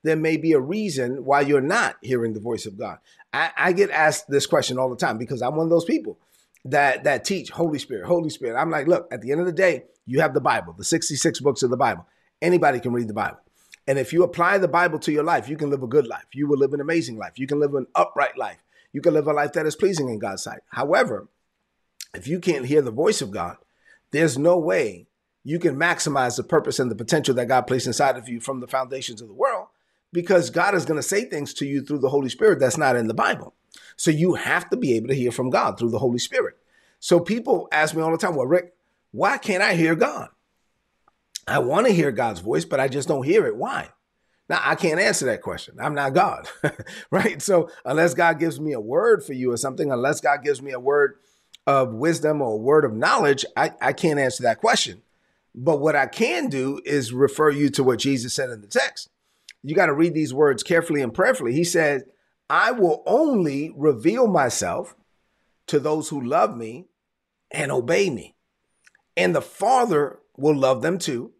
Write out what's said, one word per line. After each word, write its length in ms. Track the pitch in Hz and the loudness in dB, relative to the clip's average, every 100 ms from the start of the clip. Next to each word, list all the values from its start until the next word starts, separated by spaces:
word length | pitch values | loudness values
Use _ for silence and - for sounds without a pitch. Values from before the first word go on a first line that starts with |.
there 140 | 160 156 | 0 0
may 180 | 160 156 | 0 0
be 140 | 160 | 4
a 80 | 151 | 2
reason 640 | 131 208 214 131 123 135 | 2 -4 -4 -4 -4 -4
why 180 | 127 143 | 0 2
you're 200 | 139 143 | 4 2
not 340 | 139 214 156 - | 2 0 0 -4
hearing 320 | 107 127 117 | -4 -2 -2
the 60 | 107 | -4
voice 240 | 110 113 110 | -6 -6 -8
of 120 | 98 | -10
God. 220 | 101 82 _ _ _ | -12 -12 _ _ _
I, 200 | 139 160 135 | -2 -2 0
I 140 | 165 | 0
get 180 | 180 202 | 2 2
asked 380 | 151 156 147 - | 4 2 2 -2
this 160 | 139 - | -2 2
question 320 | 156 - 127 | 0 0 -2
all 120 | 131 | -2
the 80 | 120 | 0
time 200 | 165 110 | -2 -2
because 240 | 120 127 | -6 -4
I'm 140 | 120 151 | -4 -2
one 100 | 165 | 2
of 40 | |
those 160 | 170 165 | 2 2
people 340 | 311 - - _ _ _ _ 131 | -2 -4 -14 _ _ _ _ -2
that, 400 | 143 143 127 143 | 2 2 2 0
that 180 | 131 | -2
teach, 260 | - 190 - | -2 -6 -6
"Holy 300 | - 170 147 | -4 -2 -2
Spirit, 260 | - 113 87 | -6 -10 0
Holy 240 | 175 156 | 0 0
Spirit." 300 | - 120 117 | -6 -4 -2
I'm 100 | 160 | -2
like, 180 | 156 139 | 0 2
"Look, 200 | 175 - | 0 0
at 100 | 123 | -10
the 100 | 120 | -4
end 80 | 147 | -2
of 60 | 180 | -2
the 80 | |
day, 320 | 160 185 135 - _ - | 2 2 2 -8 _ -4
you 140 | 131 | 0
have 140 | 156 | 2
the 80 | 135 | 2
Bible, 320 | 131 113 85 85 | 0 -2 -4 -10
the 60 | |
sixty-six 560 | 98 - - 143 127 - | -2 -2 -2 -2 -2 0
books 240 | 135 123 | -2 0
of 60 | 127 | 0
the 80 | 131 | 2
Bible. 280 | 127 90 - _ _ _ | 0 0 -10 _ _ _
Anybody 380 | 165 175 147 127 | 2 4 4 2
can 120 | 127 | -2
read 160 | 120 110 | -4 -4
the 60 | |
Bible. 260 | 104 101 - _ _ _ - - | -4 -6 -8 _ _ _ -10 -2
And 100 | 139 | -2
if 140 | 131 | 0
you 120 | 165 | 2
apply 340 | 175 170 175 202 | 2 2 2 2
the 100 | 180 | 2
Bible 320 | 170 175 151 | 2 2 0
to 140 | - | -2
your 100 | 151 | 0
life, 240 | 156 151 110 | 2 0 -2
you 80 | 151 | -6
can 140 | 147 | -2
live 120 | 139 | -2
a 60 | 127 | 2
good 200 | 151 120 | 2 0
life. 180 | 110 - | -8 -12
You 140 | 135 143 | -6 0
will 100 | 139 | 2
live 160 | 135 | 2
an 80 | 143 | 0
amazing 360 | 143 170 127 110 | -2 -2 -2 -10
life. 220 | 90 120 | -12 -10
You 80 | 135 | -4
can 140 | 147 | 0
live 120 | 143 | 0
an 140 | 139 120 - | -2 -2 0
upright 420 | 165 143 139 - | 0 0 -2 -2
life. 240 | 107 87 _ _ _ | -10 -10 _ _ _
You 100 | 143 | -2
can 120 | 170 | 2
live 140 | 156 147 | 2 0
a 60 | |
life 200 | 151 196 | -2 -2
that 120 | 170 156 | -2 -4
is 120 | 151 | 0
pleasing 320 | 196 170 131 | 0 0 -4
in 100 | 110 | -4
God's 240 | 104 95 | -8 -8
sight." 160 | - - _ | -12 -14 _
However, 580 | 120 143 196 233 101 104 _ _ _ _ _ _ _ - | -6 0 0 0 -4 -12 _ _ _ _ _ _ _ -18
if 140 | 98 107 | -14 -6
you 120 | 180 | -2
can't 240 | 175 147 123 | -2 -2 2
hear 160 | 151 | 2
the 100 | 127 | 2
voice 300 | 110 180 214 | 0 0 0
of 100 | 117 | -6
God, 260 | 95 87 - _ _ _ _ _ | -6 -8 -10 _ _ _ _ _
there's 260 | 147 160 127 | 0 2 4
no 200 | 165 180 | 2 4
way 500 | 160 185 117 87 _ _ _ _ | 2 0 0 -6 _ _ _ _
you 160 | 131 170 | -6 -2
can 180 | 170 135 | 0 0
maximize 580 | 170 170 160 139 123 120 | 0 0 -2 0 0 -2
the 80 | |
purpose 360 | - 160 143 131 | 0 0 0 -2
and 120 | 127 | -4
the 40 | 104 | -4
potential 380 | 117 165 143 123 | 0 0 2 0
that 120 | 120 | 2
God 140 | 131 | 0
placed 260 | - 135 123 | 2 -2 -2
inside 300 | 113 139 127 | 2 2 0
of 100 | 120 | -6
you 140 | 117 | -10
from 180 | - 135 | -8 -8
the 80 | 120 | -6
foundations 540 | 135 131 135 123 110 | -6 -4 -8 -10 -14
of 80 | 113 | -18
the 40 | |
world, 340 | 104 269 220 - _ _ _ _ | -4 -2 -2 -10 _ _ _ _
because 380 | 170 170 185 123 | -6 2 2 2
God 260 | 165 185 190 | 0 2 0
is 80 | |
gonna 180 | 131 151 | -2 -4
say 220 | - 202 | -2 -4
things 300 | 240 160 139 | -4 -8 -8
to 120 | - 139 | -6 -4
you 160 | 139 | -4
through 180 | - 147 | -4 -2
the 100 | 127 | 0
Holy 180 | 143 131 | 0 -2
Spirit 320 | - 214 147 | 2 2 4
that's 180 | 127 156 | 2 2
not 200 | 139 123 | 2 2
in 100 | 110 | 0
the 60 | |
Bible. 400 | 117 233 - - _ _ - - - | 0 -2 -2 -8 _ _ -20 -20 -4
So 160 | 170 | 0
you 220 | 151 180 | 2 2
have 360 | 131 - 165 175 | 0 0 -2 -2
to 60 | 226 | -2
be 180 | 147 113 | 0 0
able 100 | 117 | 0
to 80 | 135 | -2
hear 160 | 123 | -2
from 180 | 117 127 | -2 -2
God 300 | - - 95 | 0 -2 -2
through 120 | 117 | -2
the 80 | 110 | 0
Holy 200 | 123 120 | 0 -2
Spirit. 380 | - 262 - _ _ _ _ _ | -4 -4 -4 _ _ _ _ _
So 200 | - 175 | 2 2
people 500 | 175 233 254 190 - | 2 -4 0 -2 0
ask 240 | 156 156 156 | 0 0 0
me 60 | |
all 100 | 160 | 0
the 60 | 165 | 0
time, 180 | 190 156 | 0 -2
"Well, 120 | 127 | 2
Rick, 260 | 175 175 _ _ _ _ | 2 0 _ _ _ _
why 260 | 110 190 277 | -2 0 0
can't 260 | - 185 | -2 0
I 120 | 214 175 | 2 2
hear 200 | 160 160 | 2 2
God? 340 | 277 - - _ _ _ _ _ _ _ _ _ _ - - | 0 -2 -12 _ _ _ _ _ _ _ _ _ _ -14 -2
I 120 | 147 | 0
wanna 320 | 123 165 247 | 2 2 4
hear 200 | 180 147 | 4 2
God's 300 | 107 120 90 | 0 -2 -4
voice, 240 | 92 151 170 | -2 -2 0
but 160 | 139 | -2
I 80 | 135 | 0
just 180 | 139 135 | -2 -2
don't 160 | 143 | -2
hear 220 | 131 208 139 | 2 2 2
it. 80 | 110 | -2
Why?" 340 | 233 - - _ _ _ _ _ - | -6 -8 -10 _ _ _ _ _ -4
Now, 120 | 139 | -2
I 120 | 135 160 | 0 0
can't 240 | 175 156 | 0 2
answer 260 | 226 175 131 | 0 0 -2
that 140 | 98 | -4
question. 340 | 98 82 - 92 | -6 -10 -12 -8
I'm 140 | 131 | -4
not 200 | 143 139 | -2 0
God, 360 | 135 196 92 - - | 2 2 -2 -12 -6
<laughs> 480 | 147 - - - - | -6 -6 -16 -16 -4
right? 300 | 180 196 156 | 0 0 -2
So 280 | 202 180 - - 123 | 0 2 0 -8 -4
unless 280 | 147 170 | 2 2
God 260 | 170 170 156 | 4 2 2
gives 200 | 165 131 | -2 -2
me 140 | 151 | -6
a 60 | 127 | -6
word 440 | 107 147 233 202 | -2 0 4 2
for 100 | - | 2
you 180 | 131 127 | -2 -2
or 60 | 117 | 0
something, 340 | 135 160 147 | -4 -2 -2
unless 300 | 123 135 143 | 0 0 0
God 220 | 151 143 | 0 0
gives 180 | 147 131 | 0 -4
me 100 | 139 | -6
a 80 | 127 | -4
word 360 | 127 147 139 - _ _ _ - - | 0 2 2 0 _ _ _ -6 2
of 280 | 139 127 | 2 2
wisdom 480 | 113 156 160 151 151 | 0 0 0 0 0
or 120 | 123 | -2
a 40 | 107 | 0
word 280 | 117 156 139 | 4 4 4
of 80 | |
knowledge, 520 | 110 160 262 147 135 - - | 0 2 4 2 2 -2 -2
I, 160 | 156 - | -2 0
I 120 | 131 | -2
can't 260 | 139 165 143 | 0 0 2
answer 240 | 131 123 | 0 0
that 160 | 120 113 | -2 2
question. 420 | 220 240 - 95 _ _ _ _ _ | 2 2 -2 -8 _ _ _ _ _
But 280 | 117 135 147 | -4 0 2
what 140 | 156 147 | 2 2
I 100 | 131 | 0
can 440 | - 240 359 269 | 0 -2 0 -4
do 300 | 135 131 139 - | -2 -4 -6 -2
is 260 | 143 117 | -2 -2
refer 380 | 127 139 139 156 | 2 2 4 2
you 200 | 143 143 | 4 0
to 120 | 139 | 2
what 160 | 127 117 | 2 2
Jesus 340 | 139 135 117 | 0 -2 -4
said 160 | - 131 | -6 -6
in 120 | 113 | -10
the 60 | 104 | -4
text. 420 | 247 277 - - _ _ _ - - | -2 -2 -6 -20 _ _ _ -20 -16
You 120 | 139 151 | -2 2
gotta 180 | 175 | 2
read 200 | 143 170 | 4 2
these 200 | 151 143 | 2 -2
words 300 | 131 151 127 | 4 4 4
carefully 380 | - 165 165 147 | 2 0 2 -2
and 120 | 123 | -2
prayerfully. 400 | 113 240 254 120 | 0 2 2 0
He 100 | 135 | 0
said, 400 | 170 170 156 139 120 _ _ _ _ | 0 2 2 0 -6 _ _ _ _
"I 220 | 160 214 | 2 2
will 320 | 240 180 151 - | 2 2 2 2
only 680 | 233 311 233 156 139 160 - | 2 4 2 0 -2 -6 0
reveal 520 | 151 120 147 226 233 | 0 2 0 2 2
myself 680 | 175 127 - 92 87 202 _ _ _ _ _ _ _ - | 4 0 0 -4 -4 -8 _ _ _ _ _ _ _ -2
to 140 | 151 | 0
those 300 | 151 156 151 | 0 -2 -4
who 120 | 147 | -6
love 340 | 120 156 - 123 | -2 0 0 -2
me 300 | 110 127 185 _ _ _ _ _ _ | -12 -14 -20 _ _ _ _ _ _
and 200 | 156 143 | -6 -2
obey 380 | 139 120 180 196 | -2 0 0 0
me. 260 | 117 - _ _ _ _ _ _ _ _ - | -2 -10 _ _ _ _ _ _ _ _ -2
And 180 | 180 156 | 0 0
the 60 | |
Father 800 | - - 208 262 240 151 143 - _ - | -4 -2 2 4 4 2 0 -6 _ -2
will 180 | 143 143 | 0 4
love 260 | 131 127 | 2 2
them 160 | 151 180 | 0 -2
too. 320 | 175 120 139 | -4 -6 -8